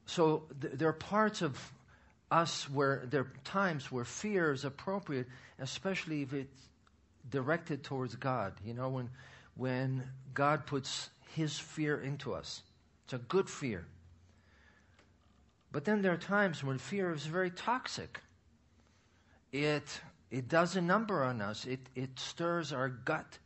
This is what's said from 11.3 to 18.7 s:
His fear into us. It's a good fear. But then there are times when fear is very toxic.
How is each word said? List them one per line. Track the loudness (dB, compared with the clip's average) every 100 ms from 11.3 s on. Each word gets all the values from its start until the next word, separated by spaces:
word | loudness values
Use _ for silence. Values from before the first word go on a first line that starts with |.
His | -2 -2 -2
fear | -8 -2 0 0
into | -2 -4 -4
us. | -6 -6 -12 -14 -20 _ _ -8
It's |
a | -8
good | 2 2 2
fear. | -2 -4 -4 -6 -18 -20 -20 -20 -20 -20 -20 -20 -20 _ -20 -20 _ _ _ _ _ _
But | -4 2
then | 4
there | 4
are | 2
times | 2 4 4 2
when | -2 -2
fear | -2 0 0
is | -2 -2
very | 0 0
toxic. | 0 0 0 -2 -8 -8 -12 -18 -20 _ _ _